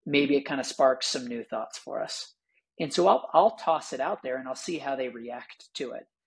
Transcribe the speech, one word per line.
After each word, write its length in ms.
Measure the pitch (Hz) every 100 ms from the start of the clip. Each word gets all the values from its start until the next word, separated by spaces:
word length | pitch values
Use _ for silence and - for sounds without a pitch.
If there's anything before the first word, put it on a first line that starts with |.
| -
Maybe 300 | 143 143 143
it 80 | -
kind 140 | 139
of 80 | 123
sparks 400 | - 135 131 -
some 200 | 139 123
new 160 | 120
thoughts 340 | 113 113 113 -
for 240 | - 110
us. 320 | - - - _ _ _ _ -
And 140 | 156
so 140 | - 180
I'll, 220 | 214 -
I'll 220 | 156 208 220
toss 380 | - 156 -
it 60 | 131
out 220 | 143 -
there 140 | 131 131
and 100 | 131
I'll 80 | 127
see 220 | - 160
how 180 | 139 135
they 140 | 127
react 600 | 117 117 120 - - - -
to 160 | 131
it. 120 | 120 - _